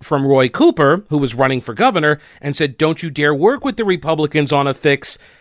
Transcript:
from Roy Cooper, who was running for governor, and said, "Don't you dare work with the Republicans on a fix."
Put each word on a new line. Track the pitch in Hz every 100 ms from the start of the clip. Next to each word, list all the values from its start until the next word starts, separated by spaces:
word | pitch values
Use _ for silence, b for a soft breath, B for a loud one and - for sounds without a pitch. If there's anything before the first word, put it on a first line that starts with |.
from | - 147 139
Roy | 135 127
Cooper, | - 330 165 143 175 -
who | 151
was | 135 117
running | 135 131
for | 120
governor, | 107 247 165 151 147 B B
and | 143 139
said, | 151 117
"Don't | 156 156
you | 170
dare | 143 147
work | 143 196 277
with | 277 226
the | 208
Republicans | 175 147 156 151 151 143
on | 143 139
a |
fix." | 131 151 139 - - b b